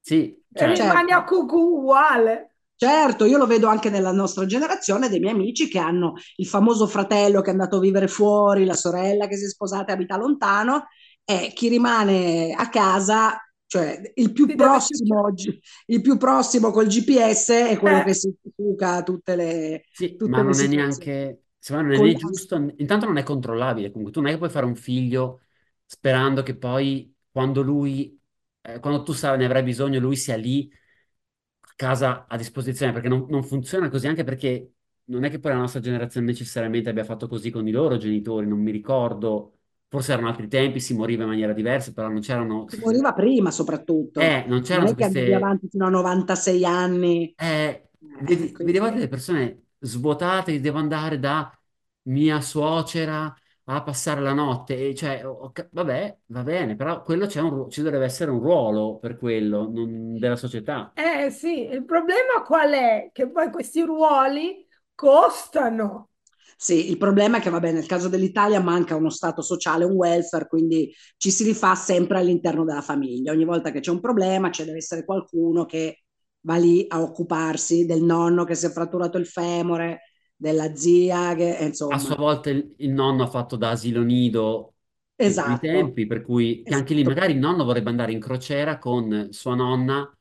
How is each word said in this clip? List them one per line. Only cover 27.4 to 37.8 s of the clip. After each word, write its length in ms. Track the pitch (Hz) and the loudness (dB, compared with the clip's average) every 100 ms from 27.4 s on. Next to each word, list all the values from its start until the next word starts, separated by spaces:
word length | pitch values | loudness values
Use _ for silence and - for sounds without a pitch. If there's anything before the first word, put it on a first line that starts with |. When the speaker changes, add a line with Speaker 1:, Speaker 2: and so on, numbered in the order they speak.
| 131 135 | -2 0
Speaker 1:
lui, 560 | 135 143 143 135 139 _ _ _ _ _ | 0 0 -2 -4 -8 _ _ _ _ _
eh, 180 | - 117 | -18 -8
quando 240 | 143 147 | -4 -4
tu 80 | - | -4
sa-, 220 | 131 143 135 | -4 -2 0
ne 100 | 127 | 2
avrai 180 | 131 | 2
bisogno, 360 | 127 117 139 131 | 0 -2 -2 0
lui 160 | 127 135 | 0 -2
sia 220 | - 113 | -4 -4
lì 340 | 113 139 143 _ _ _ _ _ _ _ _ _ | -2 -2 -4 _ _ _ _ _ _ _ _ _
a 120 | _ - | _ -8
casa 500 | 131 127 131 123 - | -2 0 0 -2 -8
a 100 | 117 | -10
disposizione, 560 | 117 - 127 127 135 | -8 -8 -8 -2 -2
perché 140 | 117 123 | -2 -2
non, 160 | 131 127 | -2 -2
non 140 | 139 | -4
funziona 460 | 131 135 123 190 156 | -4 -8 -4 -4 -2
così, 180 | 131 135 | -2 -2
anche 160 | 160 | -4
perché 500 | 131 131 135 123 - _ _ _ - | -4 -4 -4 -4 -8 _ _ _ -10
non 180 | 123 143 | -6 -4
è 40 | |
che 100 | 135 | -4
poi 120 | 143 | -4
la 60 | 127 | -2
nostra 200 | 123 131 | -2 -4
generazione 460 | 117 120 120 127 120 | -4 -4 -4 -4 -4
necessariamente 600 | 120 113 120 113 117 113 | -4 -6 -6 -4 -2 -2
abbia 140 | 110 | -6
fatto 240 | 107 110 120 | -6 -10 -8
così 220 | 117 113 | -8 -8
con 160 | 117 107 | -6 -2
i 40 | |
loro 260 | 113 | 0